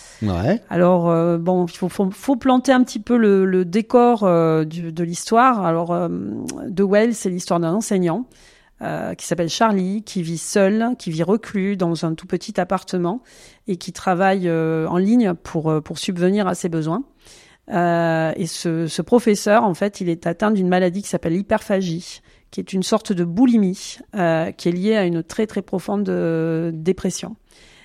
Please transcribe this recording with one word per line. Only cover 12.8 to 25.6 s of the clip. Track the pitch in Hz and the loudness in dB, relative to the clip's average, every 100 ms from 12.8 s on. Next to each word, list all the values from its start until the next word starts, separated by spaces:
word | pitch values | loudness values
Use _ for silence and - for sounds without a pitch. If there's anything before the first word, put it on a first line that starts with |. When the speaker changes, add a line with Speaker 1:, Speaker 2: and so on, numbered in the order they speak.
| - 185 175 233 - - - _ - | -4 -4 -2 -4 -10 -20 -20 _ -8
Speaker 2:
et | 180 | -8
qui | - | -8
travaille, | - - 175 190 196 175 | -8 -2 0 2 2 0
euh, | 165 160 160 160 | 0 0 -2 0
en | 175 | 0
ligne | 190 247 214 | 4 4 2
pour, | 170 - 165 156 | 0 -6 -4 0
euh, | 156 | -2
pour | 147 165 | -2 -8
subvenir | - 180 180 208 185 | -6 0 2 2 0
à | |
ses | 185 185 | -2 -4
besoins. | 165 156 180 277 _ - - - _ - | -4 -2 -4 -6 _ -20 -20 -20 _ -6
Euh, | 202 175 170 170 160 160 - | -2 0 2 2 0 -2 -2
et | 165 | -6
ce, | - 175 165 165 | -6 -4 -2 -2
ce | - | -4
professeur, | 170 240 226 208 - 214 | 2 2 4 2 4 2
en | 220 | 2
fait, | 165 202 - | 0 -4 -4
il | 175 | -4
est | 165 170 | -2 -4
atteint | 170 208 | -2 0
d'une | 214 180 | 2 2
maladie | 185 185 180 | 2 2 -2
qui | 202 | -4
s'appelle | 175 165 | -4 -2
l'hyperphagie, | 170 202 214 - 196 185 165 - - _ _ _ | -2 0 -2 0 -2 -2 -6 -10 -18 _ _ _
qui | - | -12
est | 180 | -6
une | 190 | -4
sorte | 185 220 - | 0 0 0
de | 185 | -2
boulimie, | 170 170 262 233 190 185 - - - | 0 4 4 6 2 -2 -10 -16 -10
euh, | 208 170 160 170 | -2 0 0 -2
qui | - 175 | -4 -4
est | |
liée | 175 202 | 0 0
à | 220 180 | 2 2
une | 170 | 0
très, | 160 - 214 | -4 -4 -4
très | - | -4